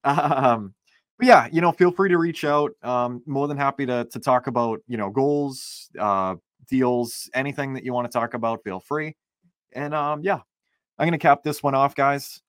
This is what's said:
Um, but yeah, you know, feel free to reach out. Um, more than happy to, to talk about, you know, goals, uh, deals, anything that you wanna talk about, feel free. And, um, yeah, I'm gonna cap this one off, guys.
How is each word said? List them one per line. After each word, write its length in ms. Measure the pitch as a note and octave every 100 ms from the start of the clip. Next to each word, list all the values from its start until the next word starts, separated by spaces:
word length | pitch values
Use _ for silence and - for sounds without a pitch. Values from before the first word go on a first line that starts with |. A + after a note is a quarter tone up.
| C3+
Um, 680 | D3 D3 C#3 C3+ A#2 G2 _ _ _ _ _
but 100 | B3
yeah, 200 | F#3+ A#2
you 120 | E3
know, 100 | E3+
feel 200 | D#3+ F3+
free 180 | F3 G3
to 80 | F3
reach 260 | E3+ D#3+
out. 280 | D3 D3 D3 -
Um, 380 | A#2+ B2 B2 B2 D3+
more 220 | C#3 D3
than 80 | C#3+
happy 300 | C#3 C3+ C3
to, 180 | B2 A#2+
to 80 | A#2
talk 280 | - B2+ B2+
about, 340 | A#2+ A#2 A2 -
you 120 | A#2
know, 120 | G2
goals, 800 | A2+ C#3 D3 C#3+ C3 - - - -
uh, 380 | G#2 G2 F#2+ F2 _ _ _
deals, 600 | C3 B2+ B2 A#2+ - -
anything 400 | B2+ C#3 C#3+ C#3 C3
that 100 | B2+
you 80 |
wanna 160 | B2 A#2+
talk 240 | B2 A2+
about, 300 | A#2+ A2+ A2+ G#2
feel 160 | F#2
free. 340 | _ D3+ D#3 - _ _ _ _ _
And, 220 | - D3
um, 280 | D3+ D3 D3
yeah, 180 | F3+ E3+ _ _ _ _ _ -
I'm 100 | D#3+
gonna 100 | E3
cap 240 | E3 C#3
this 220 | D3+ D3
one 100 | C#3+
off, 220 | C3+ C#3 -
guys. 460 | C#3 C#3+ - -